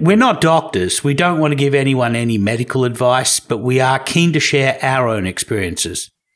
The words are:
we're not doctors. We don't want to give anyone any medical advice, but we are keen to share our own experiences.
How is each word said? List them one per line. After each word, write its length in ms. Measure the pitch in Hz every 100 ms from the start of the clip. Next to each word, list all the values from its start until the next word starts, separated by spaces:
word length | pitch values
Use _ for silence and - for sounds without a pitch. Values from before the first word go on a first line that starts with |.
we're 160 | 165 214
not 240 | 254 202
doctors. 640 | 165 160 - 92 90 -
We 120 | 143
don't 260 | 139 175 165
want 100 | 151
to 60 | 139
give 180 | 143
anyone 400 | 139 135 127 120
any 240 | 117 117 110
medical 460 | 101 117 123 131
advice, 560 | 123 117 123 127 127 -
but 180 | - 113
we 220 | 123 131
are 180 | 131 135
keen 340 | - 170 170
to 80 | 156
share 380 | - 143 135 131
our 280 | 135 131 120
own 180 | 110 92
experiences. 840 | 92 - 110 92 - 85 87 - _ _